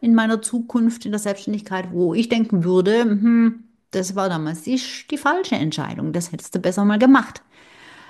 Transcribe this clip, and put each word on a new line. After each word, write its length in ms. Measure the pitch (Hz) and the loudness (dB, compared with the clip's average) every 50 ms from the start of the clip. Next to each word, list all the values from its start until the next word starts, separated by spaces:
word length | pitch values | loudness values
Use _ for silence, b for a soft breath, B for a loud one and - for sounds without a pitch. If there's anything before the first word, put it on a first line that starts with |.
in 120 | - 233 226 | 2 4 4
meiner 280 | 226 220 220 226 220 220 | 4 4 2 0 -2 -2
Zukunft, 640 | - - 240 233 - - 240 226 226 233 - - | -4 -6 -6 -4 -2 0 0 0 0 0 -4 -6
in 60 | 202 208 | -6 -6
der 60 | 208 | -4
Selbstständigkeit, 720 | 208 202 202 202 - 202 208 208 - - 190 185 185 180 | -4 -4 -6 -4 -6 -6 -6 -6 -6 -6 -6 -6 -6 -4
wo 220 | 175 175 180 165 165 | -2 0 0 0 2
ich 160 | 226 226 233 | 0 0 0
denken 340 | 240 226 220 226 202 180 165 | 0 0 0 2 0 0 2
würde, 380 | 175 185 185 180 202 220 233 240 | 2 2 4 4 4 4 2 2
„Hm, 580 | 226 208 202 214 233 233 233 233 226 233 - - _ _ _ _ _ | 2 2 2 2 4 4 4 4 2 2 -2 -8 _ _ _ _ _
das 260 | - 190 185 185 190 | -6 -4 -4 -4 -2
war 140 | 202 190 190 | -2 -2 -2
damals 320 | 175 160 156 156 170 165 | -2 -2 -4 -6 -6 -6
die, 180 | - 226 262 254 - - - - - - | -4 -4 -4 -2 -4 -6 -12 -14 -10 -10
die 80 | 302 | -6
falsche 380 | 277 - 285 320 370 381 - 240 | -2 0 0 0 0 -2 -2 -2
Entscheidung, 580 | - 151 156 151 156 131 110 113 - - 156 151 | -2 -2 -2 -4 -4 -6 -8 -8 -8 -6 -4 -4
das 180 | 175 170 - | -4 -6 -6
hättest 220 | 165 160 - - - | -10 -14 -10 -8 -6
du 60 | 185 | -4
besser 260 | 180 180 185 202 202 | -2 -2 0 0 2
mal 140 | 208 208 208 | 2 2 4
gemacht.“ 420 | 247 262 277 254 214 - - - B B B B B B B B B B B B B | 6 6 6 6 4 0 -8 -20 B B B B B B B B B B B B B